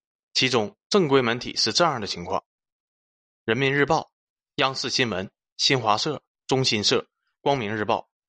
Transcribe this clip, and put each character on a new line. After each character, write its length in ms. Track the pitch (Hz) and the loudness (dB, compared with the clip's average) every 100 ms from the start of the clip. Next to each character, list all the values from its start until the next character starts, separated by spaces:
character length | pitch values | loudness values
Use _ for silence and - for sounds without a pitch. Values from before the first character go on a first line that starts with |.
| _ _ _ | _ _ _
其 140 | - 131 | -2 0
中 300 | 123 104 - - | 0 -2 -8 0
正 200 | 208 156 | 2 4
规 120 | 135 | 4
媒 140 | 120 123 | 2 -2
体 180 | - - | -6 -4
是 160 | - | -2
这 100 | 107 | 2
样 160 | 170 131 | 0 0
的 80 | 98 | -8
情 160 | 87 | -8
况： 180 | 87 95 - _ _ _ _ _ _ _ _ _ | -6 -6 -6 _ _ _ _ _ _ _ _ _
人 140 | - 117 | -4 -2
民 160 | 135 | 0
日 120 | 139 139 | 0 2
报、 240 | 160 - _ _ _ _ - | 0 -2 _ _ _ _ -2
央 180 | 135 | -2
视 160 | 135 127 | -2 -4
新 200 | - 120 | -2 -2
闻、 200 | 92 98 _ _ - | -2 -8 _ _ -2
新 200 | - 135 | 0 2
华 160 | 113 107 | 2 0
社、 240 | 156 135 _ _ - | 0 -6 _ _ -2
中 160 | 131 | 0
新 180 | 127 110 | 2 0
社、 240 | 104 120 - _ _ _ | 2 0 -2 _ _ _
光 160 | 143 139 | -2 -2
明 180 | 104 107 | -2 -4
日 80 | |
报、 240 | 104 110 - _ | -2 -2 -4 _